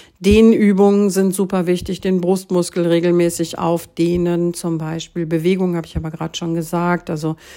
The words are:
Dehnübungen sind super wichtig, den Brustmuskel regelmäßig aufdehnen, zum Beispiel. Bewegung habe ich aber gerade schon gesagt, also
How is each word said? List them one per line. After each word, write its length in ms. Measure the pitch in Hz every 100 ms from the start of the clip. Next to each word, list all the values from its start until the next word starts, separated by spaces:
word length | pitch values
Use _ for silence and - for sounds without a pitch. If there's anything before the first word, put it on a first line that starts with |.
| - _
Dehnübungen 880 | 185 214 226 226 208 190 202 202 202
sind 240 | 185 190
super 320 | 185 185 190 175
wichtig, 360 | 180 - 175
den 200 | 196 185
Brustmuskel 640 | 170 190 190 180 175 - 170
regelmäßig 720 | 170 175 175 170 165 165 -
aufdehnen, 960 | 170 170 - - 170 175 175 175 175
zum 240 | 170 175 165
Beispiel. 480 | 156 165 - - 160
Bewegung 500 | 165 165 190 185 170
habe 120 | 165
ich 100 | 165
aber 140 | 160
gerade 260 | 160 160 -
schon 160 | 170
gesagt, 560 | 165 160 175 175 175 -
also 280 | 160 156 160 -